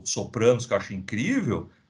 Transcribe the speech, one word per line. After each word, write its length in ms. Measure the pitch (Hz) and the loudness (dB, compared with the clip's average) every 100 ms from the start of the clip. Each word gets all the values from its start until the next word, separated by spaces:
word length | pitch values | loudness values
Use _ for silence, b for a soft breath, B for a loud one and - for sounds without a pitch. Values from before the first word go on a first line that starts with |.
| - | -6
Sopranos, 640 | - 95 110 117 120 - | -6 -4 2 4 4 2
que 60 | |
eu 40 | 101 | -2
acho 160 | - | -2
incrível, 800 | 98 95 107 170 269 160 87 - b b | -8 -6 -4 0 0 0 -2 -4 b b